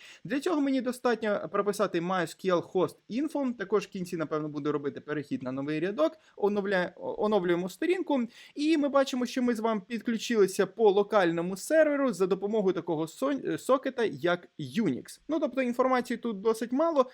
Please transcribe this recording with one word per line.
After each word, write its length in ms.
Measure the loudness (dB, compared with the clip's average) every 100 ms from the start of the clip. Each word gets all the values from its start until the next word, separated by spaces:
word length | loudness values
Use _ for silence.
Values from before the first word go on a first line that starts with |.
| -20 -18
Для 160 | -6 -4
цього 200 | -2 0
мені 200 | 2 0
достатньо 680 | -2 -2 0 0 0 -2 -2
прописати 480 | -2 0 0 0 0
My 200 | -2 -2
S 260 | -2 -4 0
Q 140 | 0
L 120 | 0
host 240 | 0 0 -2 -8
info, 460 | -4 -2 -2 -2 -4
також 280 | -2 0
в 40 | -2
кінці, 280 | -6 -6 -6
напевно, 320 | -4 -4 -4
буду 240 | -4 -2
робити 280 | -2 -2 -8
перехід 420 | -6 -6 -4 -6
на 100 | -4
новий 280 | -6 -4 -4
рядок, 320 | -4 0 0 0 _ -4
оновля-, 560 | 0 0 0 0 -2 -6
оновлюємо 720 | -10 -2 2 2 2 0 0
сторінку, 520 | -4 -2 0 0 -2 -2 -8 -16
і 220 | -4 0 2
ми 120 | 4
бачимо, 240 | 2 2 0
що 200 | -4 -2
ми 120 | 0
з 60 | 0
вами 220 | 0 -2 -4
підключилися 760 | -6 -4 -4 0 4 4 4 -2
по 240 | 4 4
локальному 680 | 4 4 4 4 2 -2 -6
серверу 560 | 2 4 4 4 0
за 140 | 0 0
допомогою 480 | 0 0 0 2
такого 320 | 0 -2 -2 -4
сон-, 340 | -2 -2 -2
е, 140 | -2 -4
сокета, 460 | 2 0 0 -2
як 440 | -4 -2 0 0 -4 -12
Unix. 600 | -6 -2 0 -2 -8 -16 -6
Ну, 120 | -2
тобто 220 | -2 -2
інформації 540 | -2 0 2 2 0 -4
тут 240 | -4 -2
досить 320 | 0 0 -2
мало, 380 | 0 2 2 2